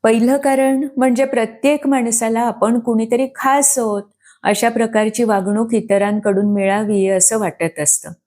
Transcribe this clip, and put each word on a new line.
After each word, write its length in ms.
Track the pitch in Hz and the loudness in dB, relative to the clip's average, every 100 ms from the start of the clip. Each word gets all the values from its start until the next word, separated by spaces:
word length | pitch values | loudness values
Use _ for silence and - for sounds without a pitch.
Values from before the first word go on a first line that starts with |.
पहिलं 340 | 220 226 233 277 | 2 2 2 2
कारण 500 | 277 269 269 269 277 269 | 2 2 2 0 -2 0
म्हणजे 280 | 262 240 | 0 2
प्रत्येक 640 | 269 247 226 226 277 294 277 | 0 0 -4 0 0 0 0
माणसाला 540 | 269 233 226 226 226 | 0 0 -2 -2 0
आपण 380 | 240 202 214 240 | -2 0 0 0
कुणीतरी 480 | 240 220 226 240 262 | 0 -2 0 0 -2
खास 440 | 269 269 277 277 - | -2 0 2 2 0
आहोत 240 | 226 202 202 _ _ - | -2 -4 -8 _ _ -6
अशा 260 | - 208 233 | -2 0 0
प्रकारची 560 | 226 226 220 214 214 | 0 0 0 0 0
वागणूक 500 | 233 202 190 208 226 | 0 0 0 -2 0
इतरांकडून 760 | 226 226 202 202 214 214 190 202 | -2 0 0 2 0 0 0 2
मिळावी 560 | 208 196 202 208 202 190 | 0 0 0 0 0 2
असं 300 | 190 185 220 | 2 0 0
वाटत 420 | 190 - 165 - | -4 -4 -6 -4
असतं. 300 | 147 - 156 170 | -4 -4 -6 -20